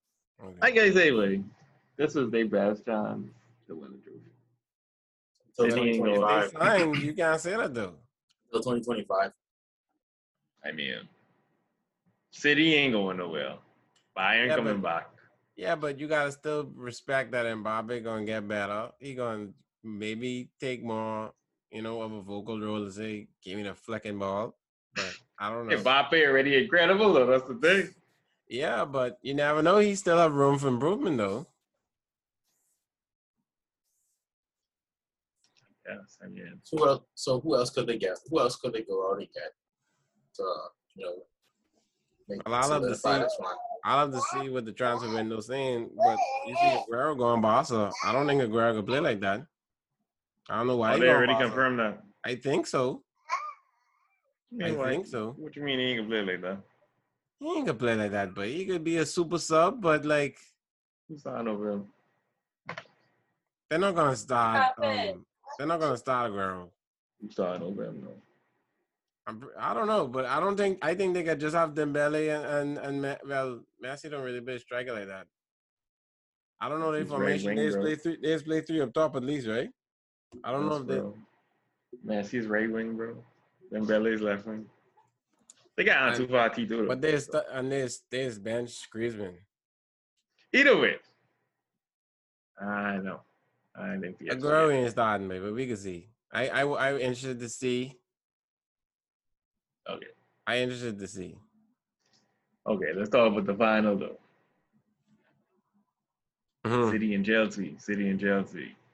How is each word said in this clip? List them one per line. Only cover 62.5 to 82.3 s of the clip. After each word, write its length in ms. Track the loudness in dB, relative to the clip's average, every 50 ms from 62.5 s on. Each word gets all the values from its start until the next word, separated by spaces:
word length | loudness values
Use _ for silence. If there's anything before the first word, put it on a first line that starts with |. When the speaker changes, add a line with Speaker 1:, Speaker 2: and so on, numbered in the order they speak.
| _ _ _ -14 -14 -14 -16 _ _ _ _ _ _ _ _ _ _ _ _ _ _ _ _ -4
Speaker 1:
they're 100 | 0 2
not 160 | 2 2 2
gonna 200 | 4 2 2 2
start, 560 | 0 -2 0 2 4 4 4 4 4 4 2 2
Speaker 4:
Stop 100 | 0 -2
it. 260 | 0 0 0 -2 -4 -6
Speaker 1:
um, 100 | -10 -14 _ _ _ -20 -16 -10 -6
they're 80 | -2
not 140 | -2 0 0
gonna 160 | 2 0 0
start 340 | -2 0 0 0 0 0 -2
Aguero. 360 | -2 -2 -2 -2 -4 -6 -10 -16 _ _ _ _ _ _ _ _ _ -16
Speaker 2:
Who's 120 | -16 -10
starting 300 | -4 -2 -2 -2 -2 -4 -6
over 200 | -8 -8 -8 -8
him, 140 | -10 -10 -14
though? 200 | -16 -16 -18 -20 _ _ _ _ _ _ _ _ _ _ _ _ _ _ _ _ _ _ _ _ -14
Speaker 1:
I'm 140 | -14 -12 -12
pr-, 180 | -14 -16 -10 -6
I 160 | -4 -2 -2
don't 140 | -2 0 0
know, 180 | 2 0 0
but 180 | 0 -2 -4 -2
I 140 | 0 0 0
don't 180 | 0 0 0
think, 220 | 0 0 0 0 0
I 140 | -2 -2 0
think 200 | 0 0 0 0
they 100 | 0 0
could 160 | -2 -2 -2
just 160 | -2 0 2
have 180 | 2 0 0 0
Dembele 580 | -2 -2 0 0 0 2 2 2 0 0 0 -2
and, 420 | -4 -4 -2 -2 -2 -2 -2 -6 -6
and, 0 |
and 240 | -6 -6 -4 -4
Me-, 260 | -4 -4 -6 -8 -8 -6
well, 320 | -4 -4 -4 -4 -6 -10 -16 _ _ -14 -12
Messi 240 | -12 -10 -10 -12 -10
don't 140 | -10 -8
really 180 | -8 -6 -8 -8
play 180 | -8 -8 -10 -10
striker 340 | -10 -8 -8 -6 -6 -6
like 160 | -8 -8 -8 -10
that. 180 | -12 -16 -16 _ _ _ _ _ _ _ _ _ _ _ _ _ _ _ _ _ _ _ _ _ _ _ _ _ _ -10
I 80 | -8 -6
don't 100 | -4 -4
know 140 | -2 -2
their 80 | -2 -2
Speaker 2:
He's 100 | -4 -4
right 80 | -4 -2
Speaker 1:
formation. 280 | 0 0 0 0 -2 -2
Speaker 2:
wing, 80 | -2
Speaker 1:
They 100 | 0 0
just 100 | 0 0 -2
Speaker 2:
bro. 60 | -2
Speaker 1:
play 120 | -2 -2
three, 220 | -4 -4 -6 -6 -4
they 60 | -2 -2
just 160 | -2 -2 -2
play 160 | -2 -4 -4
three 200 | -2 -2 -2 -2
up 140 | -2 0 0
top 220 | 0 0 0 0
at 80 | -4 -4
least, 240 | -4 -4 -4 -4 -4
right? 220 | -4 -4 -4 -6 -10 _ _ _ _ _ _ _ _ _ _ _ -18 -12 -8
I 80 | -4
don't 160 | -4 -2 -2 -2
know 60 | -2
Speaker 2:
Yes, 40 | -2
Speaker 1:
if 40 | -2
they 120 | -2 -2 -2
Speaker 2:
bro. 140 | -4 -6 -10 -14 -20 _ _ _ _ _ _ _ _ _ _ _ _ -20 -20 -14 -6
Messi's 400 | -4 -4 -4 -4 -4